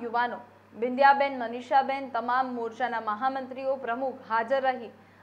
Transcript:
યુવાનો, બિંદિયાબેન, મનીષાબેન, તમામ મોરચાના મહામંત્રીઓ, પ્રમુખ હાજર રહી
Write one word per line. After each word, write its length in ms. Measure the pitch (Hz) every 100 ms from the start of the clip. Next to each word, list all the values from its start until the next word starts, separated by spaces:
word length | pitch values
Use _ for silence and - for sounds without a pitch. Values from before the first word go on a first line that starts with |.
યુવાનો, 380 | 233 233 240 185 - - -
બિંદિયાબેન, 640 | 214 247 254 277 277 277 262
મનીષાબેન, 720 | 226 240 247 277 254 269 262
તમામ 400 | 233 240 247 262
મોરચાના 540 | 247 226 220 240 226 220
મહામંત્રીઓ, 680 | 214 262 269 254 262 269 269
પ્રમુખ 500 | 233 240 269 - -
હાજર 340 | 226 220 269
રહી 280 | 262 247 220 - - -